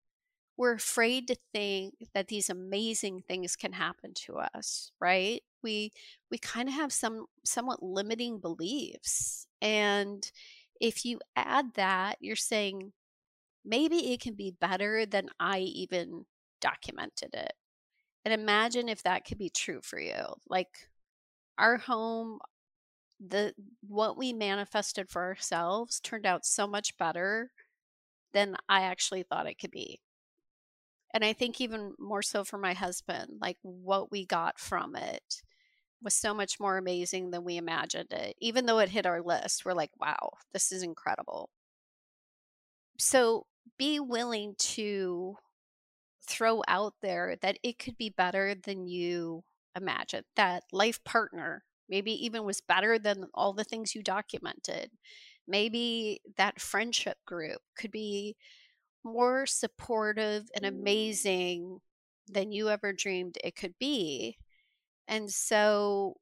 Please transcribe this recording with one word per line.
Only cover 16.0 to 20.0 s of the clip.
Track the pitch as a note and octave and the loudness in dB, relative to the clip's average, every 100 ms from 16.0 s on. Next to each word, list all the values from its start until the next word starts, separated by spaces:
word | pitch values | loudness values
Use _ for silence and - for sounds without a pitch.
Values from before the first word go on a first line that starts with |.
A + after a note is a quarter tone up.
| E3+ E3+ - _ _ _ | -4 -8 -16 _ _ _
documented | - - - - - - - | -2 0 -6 -8 -8 -8 -10
it." | - - - _ _ _ _ _ _ | -6 -8 -8 _ _ _ _ _ _
And | G#3+ | -2
imagine | A3 G#3+ G#3 A#3 A#3+ A#3+ | 0 4 4 4 2 0
if | G#3+ | 0
that | F3+ F3+ | 0 0
could | - G3+ | -2 -6
be | F#3 | -4
true | - - - | -2 -4 -6
for | - | -8
you. | - | -8